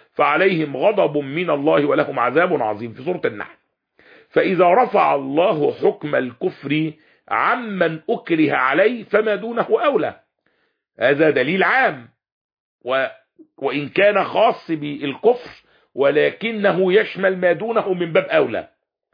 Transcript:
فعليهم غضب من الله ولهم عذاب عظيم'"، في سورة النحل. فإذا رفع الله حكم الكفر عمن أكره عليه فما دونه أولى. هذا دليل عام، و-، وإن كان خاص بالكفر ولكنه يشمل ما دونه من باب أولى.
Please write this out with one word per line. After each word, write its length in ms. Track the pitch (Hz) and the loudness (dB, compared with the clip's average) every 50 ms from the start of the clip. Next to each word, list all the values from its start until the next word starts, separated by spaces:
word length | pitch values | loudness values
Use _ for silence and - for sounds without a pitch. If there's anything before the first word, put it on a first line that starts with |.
| _ _ _ | _ _ _
فعليهم 640 | - 147 143 147 156 185 196 196 160 156 143 135 | 0 2 2 2 4 2 2 2 0 -2 -4 -4
غضب 400 | 127 147 202 220 196 175 156 147 | 0 0 2 2 2 2 0 0
من 340 | 147 143 135 139 165 180 170 | -2 -4 -4 -4 -4 -2 -2
الله 340 | 151 143 139 156 160 160 143 | -2 0 2 2 2 2 2
ولهم 340 | 143 135 147 147 143 139 131 | 2 2 0 0 -2 -2 -2
عذاب 440 | 117 123 123 151 175 190 180 - 120 | -2 0 2 2 2 2 0 0 -2
عظيم'"، 300 | 107 107 104 117 117 110 | -2 -4 -6 -8 -12 -12
في 100 | 113 127 | -10 -8
سورة 180 | 151 180 175 - | -8 -6 -4 -4
النحل. 320 | 120 104 104 90 - - _ _ _ _ _ _ _ _ _ _ - - - _ _ | -6 -6 -6 -12 -16 -18 _ _ _ _ _ _ _ _ _ _ -20 -20 -20 _ _
فإذا 460 | - 156 151 165 190 165 180 175 175 | -2 0 0 2 2 2 4 4 4
رفع 400 | 240 254 220 196 202 165 147 147 | 4 2 2 2 2 2 2 2
الله 580 | 143 135 135 139 151 175 - - 156 143 - - | 0 -2 -2 0 0 2 2 0 0 0 -2 0
حكم 420 | - 131 190 196 - - 151 143 | 0 0 -2 -2 -2 -4 -4 -2
الكفر 800 | 131 127 123 120 - - 185 147 - - 139 147 156 156 156 151 _ _ _ _ _ _ - | -2 -2 -4 -6 -6 -6 -6 -6 -6 -6 -4 -2 -2 -2 -4 -6 _ _ _ _ _ _ -4
عمن 720 | - 110 127 180 233 254 247 220 202 185 180 165 160 156 - - | -2 0 0 0 0 -2 -4 -6 -4 -2 -2 -2 -2 -4 -6 -6
أكره 420 | 233 - - - 170 156 156 143 139 | -6 -6 -4 -2 0 0 2 2 2
عليه 520 | 135 127 131 139 160 196 220 247 233 208 | 0 0 2 2 2 2 2 0 -4 -4
فما 300 | - - 208 220 220 208 | -2 0 0 0 0 -2
دونه 320 | 190 196 226 233 233 190 - | -4 -4 -6 -4 -4 -2 0
أولى. 500 | 214 - 349 302 277 202 156 117 - - _ _ _ _ _ _ _ _ _ _ _ _ _ _ _ - | 0 0 2 0 0 0 -2 -4 -6 -10 _ _ _ _ _ _ _ _ _ _ _ _ _ _ _ 0
هذا 320 | 110 127 143 143 160 156 | 2 2 4 4 4 2
دليل 320 | 139 135 127 139 175 190 180 | 2 2 0 0 0 0 2
عام، 460 | 175 220 262 262 214 156 131 117 117 _ _ _ _ _ _ _ _ _ _ _ _ _ _ - | 2 2 2 0 0 -2 -6 -12 -20 _ _ _ _ _ _ _ _ _ _ _ _ _ _ -6
و-، 220 | 120 131 135 131 117 - - _ _ _ - - _ _ - | -2 -2 -2 -2 -2 -6 -12 _ _ _ -20 -20 _ _ -6
وإن 300 | 139 135 123 143 147 131 | -4 -4 -4 -4 -6 -4
كان 360 | - - 190 208 208 196 190 | 0 2 4 4 4 2 0
خاص 460 | - - 180 208 233 220 - - - | 0 0 2 2 2 2 -2 -6 -6
بالكفر 800 | 165 156 143 147 147 139 139 139 135 - - 214 247 - - - - - _ _ _ _ _ _ - | -6 -6 -6 -8 -8 -8 -6 -8 -6 0 2 2 2 2 -2 -14 -20 -20 _ _ _ _ _ _ -4
ولكنه 960 | 123 135 139 143 151 147 147 - - - 226 226 214 202 196 175 175 190 185 180 | 0 2 2 4 4 2 2 0 -4 -6 -6 -4 -2 0 0 2 2 2 2 4
يشمل 460 | 214 220 - - 180 190 190 190 180 | 2 2 0 -2 -2 -2 -2 0 0
ما 120 | 180 180 170 | 0 0 0
دونه 420 | 151 202 226 226 220 208 202 185 | 0 -2 -4 -2 -2 -2 -2 -2
من 180 | 180 175 170 156 | -4 -4 -2 0
باب 120 | 151 - | -2 0
أولى. 440 | - - 160 139 123 110 92 80 - _ _ _ _ _ _ _ _ | 0 0 0 0 0 -2 -6 -8 -10 _ _ _ _ _ _ _ _